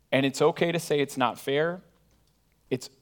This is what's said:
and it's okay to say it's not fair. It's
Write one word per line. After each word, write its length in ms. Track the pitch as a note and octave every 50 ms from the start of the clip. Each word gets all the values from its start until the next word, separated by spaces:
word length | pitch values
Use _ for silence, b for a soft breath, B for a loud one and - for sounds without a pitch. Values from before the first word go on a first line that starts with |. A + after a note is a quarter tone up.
| _ -
and 140 | - C3 C3+
it's 160 | C#3 C3 -
okay 300 | D3 D#3 E3 - F3 E3+
to 80 | E3 E3+
say 200 | - - D3+ D3
it's 160 | C#3 C3+ - C3+
not 200 | B2+ A#2 G2+ -
fair. 420 | - - C#3 C#3+ D#3 E3+ F3 F#3 - - _ _ _ _ _ _ _ _ _ _ _ _ _ _ _ -
It's 200 | - B2+ - - _ _